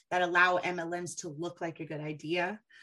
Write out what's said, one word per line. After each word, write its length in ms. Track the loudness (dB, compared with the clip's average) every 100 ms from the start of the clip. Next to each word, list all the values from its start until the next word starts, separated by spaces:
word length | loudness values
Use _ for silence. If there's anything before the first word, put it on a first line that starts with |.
| _
that 120 | 2
allow 340 | 4 6 6 6
M 220 | 2 -2
L 100 | -4
Ms 280 | -4 -6 -8
to 120 | -8
look 300 | -6 -6 -4
like 200 | -8 -6
a 40 | -8
good 140 | -6
idea. 600 | -6 -8 -4 -2 -2 -4 _ -20